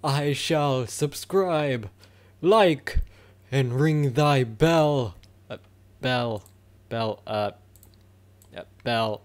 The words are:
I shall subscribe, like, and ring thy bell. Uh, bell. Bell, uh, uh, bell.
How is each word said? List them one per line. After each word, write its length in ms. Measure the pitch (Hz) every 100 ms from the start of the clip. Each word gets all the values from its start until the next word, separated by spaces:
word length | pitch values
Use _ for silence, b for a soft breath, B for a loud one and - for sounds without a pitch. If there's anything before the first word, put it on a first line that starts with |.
I 300 | 151 139 147
shall 540 | 139 - 160 147 131 117
subscribe, 1000 | - 147 - - 185 190 160 147 123 101 - b b b b
like, 560 | 165 220 196 151 - - - b b b _
and 280 | 135 127 123
ring 340 | 156 151 143
thy 280 | 120 151 143
bell. 720 | 123 110 160 165 151 143 117 90 - _ _
Uh, 100 | 107 _ _ - -
bell. 420 | 131 127 120 107 - _ _ - _
Bell, 340 | 117 113 104 -
uh, 260 | 107 104 - - - - - _ _ _ _ - -
uh, 60 | - _
bell. 400 | - 117 113 107